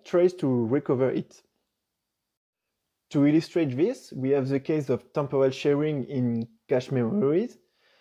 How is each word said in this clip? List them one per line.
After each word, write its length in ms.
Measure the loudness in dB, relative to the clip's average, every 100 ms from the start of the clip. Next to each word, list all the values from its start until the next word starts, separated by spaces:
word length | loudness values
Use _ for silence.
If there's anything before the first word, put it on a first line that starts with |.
| -2
tries 280 | 2 2
to 320 | 2 0 0 0
recover 420 | 0 0 0 0
it. 320 | -2 -6 -14 _ _ _ _ _ _ _ _ _ _ _ _ _ _ _ _ _
To 160 | 2 4
illustrate 500 | 4 0 -2 -2 0
this, 380 | -2 -2 -10
we 160 | -8 -2
have 180 | 0 0
the 120 | -2
case 300 | -2 -2 -2
of 220 | -4 -4
temporal 380 | -6 -2 2 2
sharing 560 | 2 0 0 0 -4 -4
in 420 | -2 -2 -2 -6 _ -4
cache 220 | -2 0
memories. 680 | -2 0 0 2 0 -2 -8 _ _ _ _